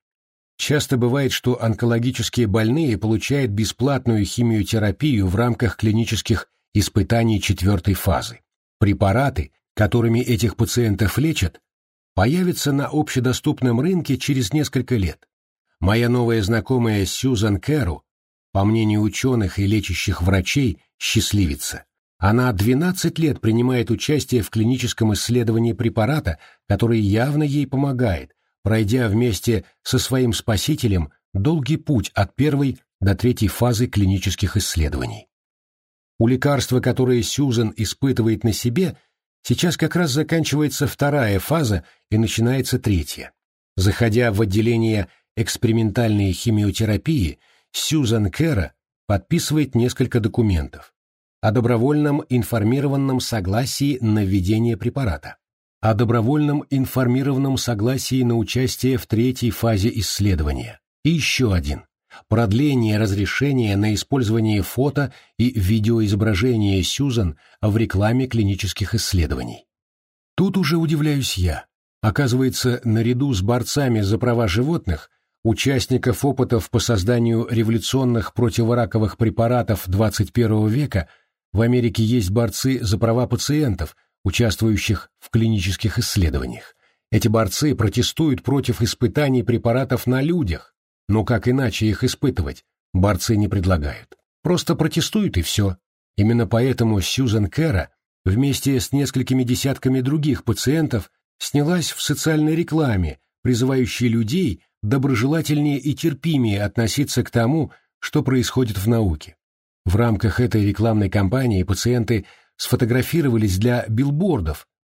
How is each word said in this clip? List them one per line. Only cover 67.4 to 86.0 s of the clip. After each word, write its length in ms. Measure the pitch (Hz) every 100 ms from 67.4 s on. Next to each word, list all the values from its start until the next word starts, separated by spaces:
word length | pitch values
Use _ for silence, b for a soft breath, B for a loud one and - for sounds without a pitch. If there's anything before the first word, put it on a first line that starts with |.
| b b
в 160 | 107 107
рекламе 500 | 110 95 104 123 131
клинических 680 | 117 101 98 95 - 98 117
исследований. 720 | - 95 76 65 60 - _ _ _ _ _ _ _ -
Тут 220 | 190 196
уже 180 | 147 165
удивляюсь 640 | 165 156 151 143 120 -
я. 300 | 90 80 - _ _ _
Оказывается, 800 | 107 123 139 123 131 127 127 120
наряду 500 | 117 110 117 123 143
с 80 | 107
борцами 600 | 98 123 117 - 131 113
за 160 | 98 107
права 320 | 120 117 113
животных, 600 | 95 131 170 - 78 - _ _ _ 113
участников 800 | 104 131 135 - 127 131 107 143
опытов 440 | 131 123 117 -
по 100 | 120
созданию 680 | - 113 90 120 117 113 117
революционных 840 | 113 110 113 - 135 123 117 101
противораковых 840 | - 120 - 113 120 110 113 107 -
препаратов 720 | 113 - 117 123 110 101 92
двадцать 460 | 95 107 - 98
первого 340 | - 113 107 107
века – 400 | 117 147 98 78 b b b _
в 100 | 95
Америке 420 | 117 123 117 98
есть 260 | 110 123 92
борцы 480 | 104 113 - 131 131
за 200 | 110 101
права 260 | 117 117 123
пациентов, 720 | 120 - 147 143 92 76 - _ _
участвующих 840 | 95 - 117 - 113 104 - 98 - _
в 120 | -
клинических 640 | 113 113 107 90 90 107
исследованиях. 800 | -